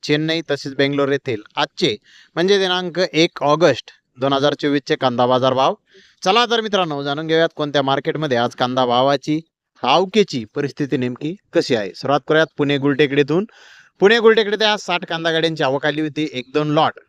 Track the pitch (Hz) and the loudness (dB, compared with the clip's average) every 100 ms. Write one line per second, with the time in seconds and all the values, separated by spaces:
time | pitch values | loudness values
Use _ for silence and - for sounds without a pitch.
0 | - 147 156 160 165 139 139 135 139 143 | -2 -2 0 -4 -4 -6 -6 -2 0 0
1 | 139 139 - 110 - - 151 - 165 104 | 0 -2 -4 -8 -8 -6 -6 -2 -2 -2
2 | _ - _ - 180 196 190 180 180 160 | _ -20 _ -2 2 2 2 -2 -4 -4
3 | 185 151 170 - 143 151 165 127 - - | -2 2 0 0 0 4 4 2 -4 -20
4 | _ - 135 139 143 143 151 143 - 156 | _ -6 -2 2 0 0 0 -2 -2 -2
5 | 131 123 123 127 131 131 139 202 _ - | 0 0 2 2 2 2 0 -2 _ -20
6 | - _ 185 208 240 226 220 196 175 143 | -20 _ 0 2 2 0 -2 -2 -2 -4
7 | 143 143 160 160 165 - 151 143 135 139 | -6 -6 -2 0 0 -2 -2 0 0 0
8 | 151 147 151 120 120 - 123 127 123 120 | -2 -4 -2 0 -2 0 -2 0 2 2
9 | 135 143 - 151 - _ _ _ 123 151 | 2 0 -2 -6 -6 _ _ _ 2 2
10 | 190 220 196 135 107 - 139 - 143 139 | 2 2 0 -2 -8 -6 -6 -6 -4 -2
11 | 123 123 147 190 _ 175 156 113 98 - | -4 -6 -10 -10 _ -2 0 -2 -2 -8
12 | - 143 - 156 160 - 143 143 139 135 | -2 -2 2 2 2 -2 -2 0 0 2
13 | 147 139 143 160 220 - - - - _ | 2 2 2 0 -2 -10 -20 -20 -20 _
14 | 190 233 220 214 208 208 214 214 - 175 | 4 6 4 2 -2 0 -2 -2 -4 -6
15 | 180 165 165 160 160 160 143 139 151 147 | -4 -4 -2 0 -2 0 -2 0 -2 -4
16 | 156 143 156 127 123 147 151 151 139 - | -6 -4 -6 -8 -6 -4 0 2 0 -2